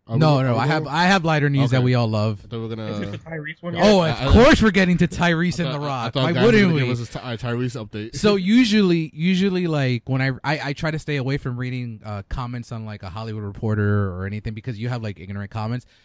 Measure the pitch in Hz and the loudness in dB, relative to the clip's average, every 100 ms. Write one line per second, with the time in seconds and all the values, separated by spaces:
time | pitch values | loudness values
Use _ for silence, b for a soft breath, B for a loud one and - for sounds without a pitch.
0 | - 117 156 135 131 113 131 156 143 156 | -4 2 4 4 2 2 2 0 -2 0
1 | 180 196 165 151 143 139 135 131 127 123 | 2 2 2 2 2 2 2 2 2 2
2 | 113 107 110 104 107 117 113 113 107 104 | 0 0 0 -4 -8 -10 -8 -8 -8 -8
3 | 98 - 160 160 147 160 175 170 202 196 | -8 -10 -12 -12 -12 -12 -8 2 6 6
4 | 160 143 135 202 269 285 220 185 180 175 | 4 0 4 8 8 6 4 4 2 2
5 | 175 - 175 165 180 170 170 143 147 131 | 0 0 0 0 -2 -2 -4 -4 -6 -6
6 | 120 135 160 170 226 220 190 151 123 120 | -4 -2 0 4 4 6 4 2 -2 -4
7 | 113 - 123 113 123 120 127 117 104 107 | -6 -12 -10 -8 -4 -4 -4 -6 -10 -10
8 | 110 - 208 202 180 233 240 214 185 170 | -10 0 0 2 4 4 6 4 4 2
9 | 156 151 175 180 196 180 170 151 131 120 | 0 -2 0 2 2 0 0 0 0 -2
10 | - 131 135 127 139 151 131 143 160 156 | -2 -2 -2 -4 -4 -4 -6 -6 -6 -6
11 | - 143 131 143 135 123 127 127 120 107 | -6 -4 -2 -4 -4 -6 -6 -8 -10 -12
12 | 110 104 - 135 120 123 113 117 110 104 | -10 -10 -8 -8 -6 -8 -10 -10 -10 -12
13 | 95 98 113 107 101 101 110 107 104 104 | -12 -10 -8 -8 -8 -6 -2 2 2 2
14 | 98 90 95 104 113 107 135 104 120 123 | 0 -4 -6 -6 -8 -8 -10 -8 -6 -6
15 | 110 87 90 101 101 110 110 123 - b | -8 -10 -10 -10 -8 -6 -6 -6 -10 b